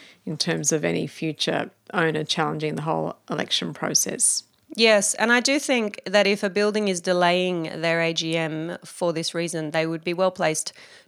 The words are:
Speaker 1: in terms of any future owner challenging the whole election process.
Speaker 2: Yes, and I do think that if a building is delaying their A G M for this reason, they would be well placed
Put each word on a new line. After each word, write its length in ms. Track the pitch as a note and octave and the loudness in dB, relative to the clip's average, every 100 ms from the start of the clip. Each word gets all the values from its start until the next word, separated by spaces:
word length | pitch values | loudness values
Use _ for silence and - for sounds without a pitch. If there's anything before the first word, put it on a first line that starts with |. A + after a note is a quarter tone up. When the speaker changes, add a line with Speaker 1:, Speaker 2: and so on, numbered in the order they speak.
| - - F#3+ | -20 -14 -8
Speaker 1:
in 100 | D3+ | -4
terms 360 | - E3 D3+ | -2 -2 0
of 120 | D#3 | 0
any 220 | E3 E3 D#3 | 0 -2 -4
future 640 | - D#3+ D3+ - - - - - | -4 -6 -2 -2 -2 -4 -10 -6
owner 300 | G#3 E3 D#3 | 0 0 0
challenging 500 | D#3 - D3+ D#3 D3+ | -2 -2 -2 -2 -4
the 80 | D#3 | -4
whole 340 | D#3 D#3+ D#3 - - | -2 -2 -4 -8 -6
election 420 | D3+ - - F3 | -6 -2 -2 -4
process. 720 | D3 - D#3 - - - - - _ - - | -4 -2 0 0 0 0 0 -6 _ -8 2
Speaker 2:
Yes, 380 | A3+ G#3 G3 | 6 6 4
and 180 | - A3 | 2 4
I 80 | A#3+ | 4
do 180 | A#3+ C#4 | 4 2
think 440 | - B3+ G#3 - | 2 0 0 -6
that 220 | - G3+ G3 | 0 4 4
if 160 | G3+ | 2
a 80 | G3+ | 0
building 380 | F#3+ G#3 G#3 G3+ | 0 2 2 0
is 120 | F3+ | 0
delaying 800 | F3+ F3+ F3 F3+ F3+ F3 D#3+ E3 | 2 4 4 4 2 -2 -4 -2
their 220 | E3 E3 | 0 2
A 100 | E3 | 0
G 240 | E3 E3 E3 | 0 -2 -2
M 400 | D#3+ D#3 E3 F3+ | -2 -4 -6 -8
for 300 | E3 - F3 | -12 -4 -2
this 200 | D#3+ E3 | -2 -4
reason, 360 | E3+ E3+ E3 D#3 | -4 -4 -4 -2
they 160 | D#3+ D#3+ | 0 0
would 180 | E3 | -2
be 80 | F3 | -4
well 180 | F3 F#3+ | 0 0
placed 440 | F#3 D#3+ D#3 - - - - | 2 0 0 -6 -12 -20 -20